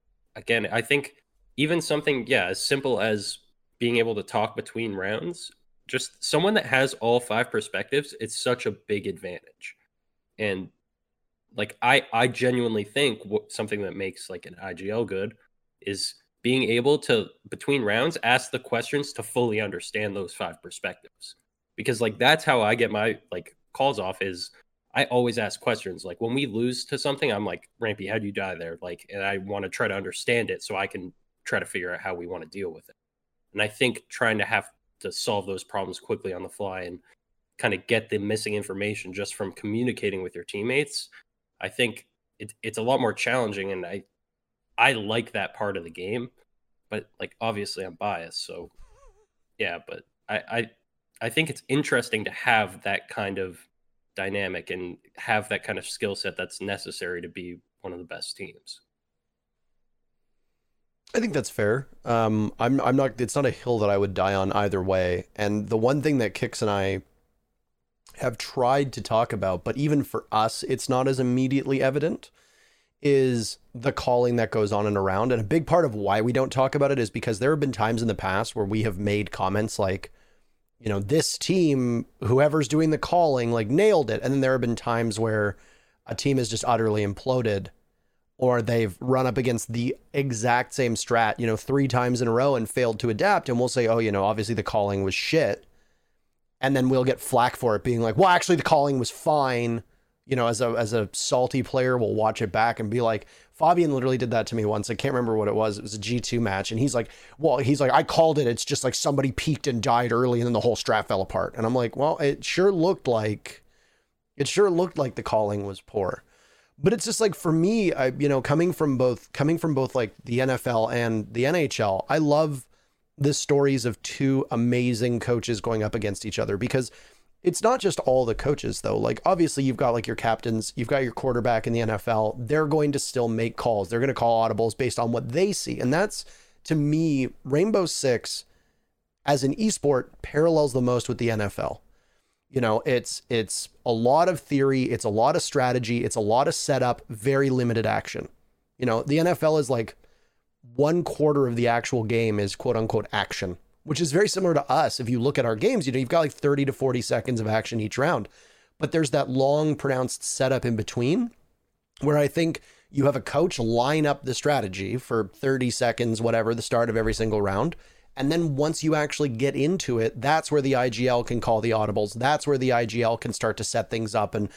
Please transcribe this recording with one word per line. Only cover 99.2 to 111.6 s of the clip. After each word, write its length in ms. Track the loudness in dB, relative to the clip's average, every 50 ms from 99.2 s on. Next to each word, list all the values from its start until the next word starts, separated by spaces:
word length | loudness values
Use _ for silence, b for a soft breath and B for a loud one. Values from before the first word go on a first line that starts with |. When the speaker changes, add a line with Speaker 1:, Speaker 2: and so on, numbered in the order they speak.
| 0 2 2 4 2 2 2 0 0 -2 -2 -4 -6 _ _ _ _ _ _ _ _ -4
Speaker 2:
You 80 | -2
know, 120 | 0 2 0
as 140 | 0 0
a, 80 | 0 0 0 0
as 160 | 0 0 0
a 160 | 0 -2 -2 -4
salty 480 | -6 -2 0 0 2 0 0 0 -2
player, 360 | -2 0 0 0 0 2 2 2
we'll 160 | 0 0 0
watch 280 | 2 0 0 0 0
it 100 | -2 -2
back 280 | 2 2 2 2 2 -2
and 100 | -4 -2
be 100 | 0 0
like, 240 | 2 2 0 0 -4 b b b b b b
Fabian 380 | 2 4 4 6 6 4 2
literally 280 | 2 2 2 2 2 0
did 120 | 0 0
that 140 | 0 0 0 0
to 80 | -2
me 100 | 0 0
once. 240 | 0 0 0 -2 -4
I 60 | -4
can't 180 | -2 -2 0 0
remember 220 | 0 0 2 0
what 120 | 2 2 2
it 80 | 2
was. 220 | 2 2 0 -2 -4
It 40 |
was 140 | -8 -10 -10
a 40 | -8
G 200 | -4 -2 -2 -2
two 200 | -2 -2 0 0
match. 320 | 0 0 0 -2 -2 -2
And 80 | 0 0
he's 160 | 0 2 2
like, 140 | 0 -2 B B B B B B -2
"Well," 200 | 2 2 2 4
he's 240 | 4 2 2 4
like, 100 | 4 4
"I 120 | 6 4 4
called 360 | 4 4 6 6 6 6 4
it. 80 | 2 2
It's 160 | 0 -2 -2
just, 200 | -4 -4 -2 0
like, 120 | -2 -2
somebody 360 | 0 0 0 2 2 0 0
peeked 360 | -2 -2 0 0 0 0 0 -2
and 160 | -2 0 2
died 280 | 2 2 2 2 2
early 280 | 2 2 2 2 2 2
and 60 | 2
then 80 | 2 2
the 60 | 2
whole 160 | 2 2 0
strat 320 | 0 0 2 2 2 2 2
fell 140 | 0 0
apart." 340 | 0 0 -2 -2 -2 -2 -2
And 80 | -2